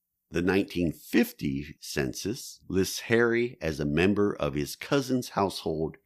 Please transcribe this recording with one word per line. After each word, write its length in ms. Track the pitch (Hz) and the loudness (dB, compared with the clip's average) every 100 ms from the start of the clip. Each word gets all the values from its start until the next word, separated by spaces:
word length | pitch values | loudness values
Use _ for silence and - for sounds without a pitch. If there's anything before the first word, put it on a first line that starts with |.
| _ _ _ | _ _ _
The 120 | 85 | -2
nineteen 500 | 90 95 92 87 82 | 2 4 2 0 0
fifty 840 | - - - 226 - 73 69 71 - | -2 0 2 2 0 -4 -4 -8 -14
census 800 | - - 65 - 135 131 - - - | -8 -2 -2 -2 -6 -6 -10 -16 -4
lists 320 | 90 92 - | 0 0 -2
Harry 560 | - 117 117 117 120 - | 0 2 4 2 -2 -4
as 180 | 80 71 | -6 -2
a 60 | 73 | 0
member 480 | 76 95 101 101 | 4 4 4 2
of 200 | - 73 | 0 -2
his 220 | 71 71 - | -2 -4 -6
cousin's 540 | - 143 127 131 127 | -2 0 0 -2 -2
household 680 | - 98 - 85 78 78 - | 0 0 0 -4 -2 -4 -6